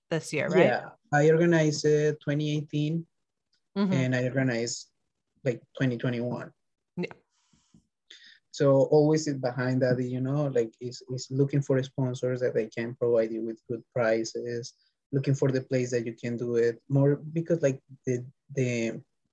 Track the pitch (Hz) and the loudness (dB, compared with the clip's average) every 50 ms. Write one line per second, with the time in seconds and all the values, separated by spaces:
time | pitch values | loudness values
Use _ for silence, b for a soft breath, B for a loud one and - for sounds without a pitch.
0 | _ _ 170 156 160 - - 147 131 - - 185 165 127 120 - - - - _ | _ _ -4 -4 -4 -4 -4 -4 -2 2 4 4 4 4 2 0 -6 -10 -18 _
1 | _ _ - 147 147 156 160 160 170 175 170 160 156 151 147 147 - 151 151 147 | _ _ 2 4 4 6 4 4 4 4 4 4 2 2 0 0 2 2 2 4
2 | 151 151 151 151 - 151 143 147 151 151 147 151 147 151 - 147 151 151 165 170 | 2 0 -2 -2 -4 -4 -2 -2 -2 -2 -2 -4 -4 -4 -4 -4 -2 -2 -2 -4
3 | 165 _ _ _ _ _ _ _ _ _ _ _ _ _ _ 196 208 185 190 135 | -6 _ _ _ _ _ _ _ _ _ _ _ _ _ _ -2 0 0 2 0
4 | 127 127 127 123 127 127 123 131 131 131 120 113 117 120 - - - _ _ _ | 0 0 0 0 -2 -2 0 0 0 0 0 -2 -4 -6 -8 -10 -14 _ _ _
5 | _ _ _ _ _ _ _ _ _ 135 117 - _ _ _ - 139 127 123 113 | _ _ _ _ _ _ _ _ _ -4 -4 -4 _ _ _ -2 -2 -2 -2 -2
6 | - 127 123 117 120 123 123 - 82 - _ _ _ _ _ _ _ _ _ - | -4 -4 -2 -2 -4 -4 -6 -8 -10 -14 _ _ _ _ _ _ _ _ _ -10
7 | 180 - - _ _ _ _ _ _ _ _ _ _ _ _ _ _ _ _ _ | -10 -10 -10 _ _ _ _ _ _ _ _ _ _ _ _ _ _ _ _ _
8 | _ b b b b b b b b _ - - 151 139 135 135 131 - 151 151 | _ b b b b b b b b _ -4 2 4 4 6 6 4 6 6 6
9 | 147 151 156 156 156 151 139 131 131 123 120 131 127 127 131 131 127 123 127 123 | 6 6 4 2 0 -2 -6 -4 -4 -4 -4 -2 -2 0 0 2 2 2 2 0
10 | 127 123 127 127 127 131 139 147 147 139 131 120 117 113 _ _ 123 120 120 - | 0 -4 -4 -4 -2 -2 0 0 -2 0 0 0 0 0 _ _ -12 -12 -12 -12
11 | - - 127 131 - - 131 131 143 139 - 143 135 - 139 131 135 135 _ - | -12 -10 -10 -10 -8 -6 0 0 2 2 2 0 2 2 0 0 0 -2 _ -4
12 | 131 127 127 131 - 123 127 123 123 123 - 120 110 113 - 120 117 120 123 _ | -2 -2 -2 -4 -4 -4 -2 0 -2 0 0 -2 -4 -2 -6 -6 -6 -6 -4 _
13 | 123 120 117 113 113 110 113 110 110 117 113 - _ _ 120 113 - _ _ 127 | 0 2 4 2 2 0 -2 -6 -6 -6 -8 -10 _ _ -8 -8 -8 _ _ 0
14 | 117 110 113 113 113 113 - 117 120 120 120 117 120 - _ _ _ _ _ _ | 2 2 2 0 -2 -4 -6 -8 -8 -6 -6 -8 -8 -10 _ _ _ _ _ _
15 | _ _ - 139 135 - 135 - 147 135 127 131 131 _ 135 127 123 120 127 120 | _ _ -4 -2 2 2 0 2 2 2 0 0 -2 _ -2 -2 0 0 -2 -4
16 | 113 117 113 _ - 120 120 113 123 120 120 117 117 117 117 - _ _ 139 139 | -4 -4 -10 _ -8 -6 -6 -4 -4 -2 0 2 2 2 0 -4 _ _ 2 4
17 | 139 143 147 143 - 151 - 165 165 - 175 165 156 139 131 - _ _ 131 _ | 4 4 2 0 -4 -6 -6 -6 -2 -2 -2 2 2 0 0 -2 _ _ -20 _
18 | _ 135 127 123 123 131 _ _ _ _ 139 139 131 123 120 117 113 113 - - | _ -4 -4 -4 -4 -10 _ _ _ _ -4 -2 -2 0 0 -2 -2 -4 -4 -8
19 | - _ _ _ _ _ | -14 _ _ _ _ _